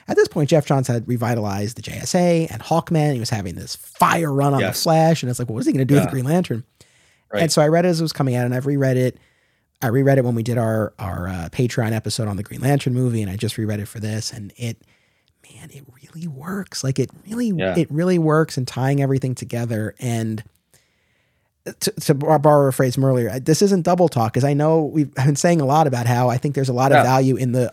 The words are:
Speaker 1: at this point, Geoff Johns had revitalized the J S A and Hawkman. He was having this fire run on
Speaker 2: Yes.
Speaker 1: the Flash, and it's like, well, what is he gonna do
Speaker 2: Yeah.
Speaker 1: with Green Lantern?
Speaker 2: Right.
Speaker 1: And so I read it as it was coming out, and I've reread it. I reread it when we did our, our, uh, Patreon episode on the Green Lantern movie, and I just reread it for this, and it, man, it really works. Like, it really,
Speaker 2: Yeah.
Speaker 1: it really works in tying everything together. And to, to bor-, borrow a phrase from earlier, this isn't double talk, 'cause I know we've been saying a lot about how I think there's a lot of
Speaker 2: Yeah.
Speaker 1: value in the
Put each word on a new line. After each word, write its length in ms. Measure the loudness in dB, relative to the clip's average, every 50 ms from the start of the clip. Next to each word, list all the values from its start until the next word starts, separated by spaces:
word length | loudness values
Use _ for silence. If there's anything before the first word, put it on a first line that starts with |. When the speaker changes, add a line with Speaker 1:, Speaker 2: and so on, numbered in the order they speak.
| _ -4
Speaker 1:
at 80 | 0
this 120 | 2 2 2
point, 220 | 0 -2 0 2
Geoff 160 | 2 2 2
Johns 220 | 2 0 0 0 -2
had 200 | -2 -4 -4 -4
revitalized 720 | -4 -4 -2 -2 -2 -2 -2 -4 -4 -4 -4 -6 -8 -10
the 60 | -14
J 100 | -14 -12
S 220 | -10 -6 -2 0
A 320 | 2 2 4 2 2 0 -2
and 140 | -6 -8
Hawkman. 520 | -4 -2 -2 0 0 0 0 2 2 2 0
He 60 | -2
was 100 | -2 -4
having 240 | -4 -4 -6 -6 -8
this 220 | -10 -12 -12 -14
fire 580 | -14 -16 -8 -2 0 2 2 2 2 0 0 0
run 220 | 0 2 2 2
on 60 | 2
Speaker 2:
Yes. 160 | 0 -2 -2 -2
Speaker 1:
the 40 | 0
Flash, 380 | 2 2 4 4 4 2 2
and 80 | 0 -4
it's 80 | -4 -4
like, 100 | -6 -6
well, 40 | -4
what 40 | -4
is 60 | -2 0
he 60 | 0
gonna 120 | 2 2
do 80 | 4 4
Speaker 2:
Yeah. 60 | 4
Speaker 1:
with 80 | 4 2
Green 140 | 0 -4 -2
Lantern? 380 | 0 0 0 0 -2 -4 -8 -8 _ _ _ _ _ _ _ _ _ _ _ _ -6
Speaker 2:
Right. 100 | -4 -2 0
Speaker 1:
And 80 | 0
so 120 | 2 2 2
I 40 | 4
read 180 | 4 2 2
it 40 | 2
as 100 | 0 0
it 40 | -2
was 100 | -4 -2
coming 220 | -2 -2 0 0
out, 100 | 0 -2
and 80 | -2 -2
I've 140 | -2 -2 -2
reread 280 | 0 0 0 0 2 2
it. 200 | 0 -2 -2 -6 _ _ _ _ _ _ _ _ _ _ _ -6
I 60 | -4 -2
reread 320 | 0 2 4 4 4 4
it 40 | 2
when 120 | 2 0
we 80 | -2 -2
did 140 | -2 -2 -2
our, 340 | 0 0 0 0 -2 -4 -6 -8
our, 280 | -10 -8 -6 -6 -6 -6
uh, 220 | -6 -8 -8 -8
Patreon 400 | -4 -2 -2 -2 0 -2 -2 -2 -2
episode 340 | -2 -4 -4 -4 -4 -4 -4
on 100 | -4 -6
the 60 | -8
Green 180 | -10 -10 -4
Lantern 320 | -2 0 0 2 0 0 0
movie, 280 | 0 0 0 0 -2 -2
and 80 | -4
I 60 | -4 -4
just 200 | -4 -4 -4 -4
reread 220 | -4 -4 -4 -4
it 80 | -6 -8
for 120 | -10 -8
this, 320 | -8 -6 -6 -6 -6 -8
and 220 | -10 -12 -14 -16 -14
it, 280 | -10 -10 -10 -10 -10 _ _ _ _ _ _ _ _ _ _ _ _ _ -20
man, 200 | -20 -20 -20 -20 -20
it 100 | -20 -20 -20 -20 _ _
really 220 | -20 -16 -12 -12 -12
works. 560 | -12 -12 -10 -10 -8 -8 -8 -10 -8 -6 -4
Like, 160 | -2 0 -2
it 100 | -2 -4 -4 -14 -14 -10
really, 200 | -6 -4 -2 -2
Speaker 2:
Yeah. 260 | 0 0 0 0 0
Speaker 1:
it 140 | 0 0 0
really 300 | 0 -2 0 2 2 2
works 360 | 4 4 4 2 2 0 -2
in 100 | -6 -6 -6
tying 340 | -4 -2 0 0 2 2
everything 320 | 2 2 0 0 0 -2 -4
together. 640 | -6 -8 -8 -6 -4 -4 -4 -4 -4 -4 -6 -8 -8
And 440 | -6 -4 -4 -2 -2 -4 -4 -6 -8 -14 _ _ _ _ _ _ _ _ _ _ _ _ _ _ _ _ _ _ _ _ _ _ -16 -16 -10 -6
to, 120 | -6 -6
to 220 | -4 -2 0 0 0
bor-, 240 | 2 2 2 2 4
borrow 280 | 6 6 6 6 6 4
a 40 |
phrase 220 | 2 0 0 0 0
from 80 | 0 2
earlier, 340 | 2 2 2 0 -2 -4 -2
this 220 | 0 2 2 4
isn't 200 | 4 4 4 2
double 280 | 2 2 2 4 4 2
talk, 240 | 2 2 0 0 0
'cause 100 | 0 0
I 100 | 2 2
know 300 | 2 2 2 2 2 0
we've 300 | 0 0 -2 -2 -2 0
been 200 | 0 2 2 2
saying 240 | 2 2 2 2 2
a 60 | 2
lot 220 | 2 4 4 4 2
about 180 | 2 0 0
how 240 | 0 2 2 2 2
I 80 | 0 0
think 180 | -2 -2 -2
there's 140 | -2 -2 -2
a 40 | 0
lot 180 | 2 2 4
of 60 | 6 6
Speaker 2:
Yeah. 60 | 6
Speaker 1:
value 320 | 4 4 2 2 2 0
in 180 | 0 0 0 0
the 180 | 0 -2 -2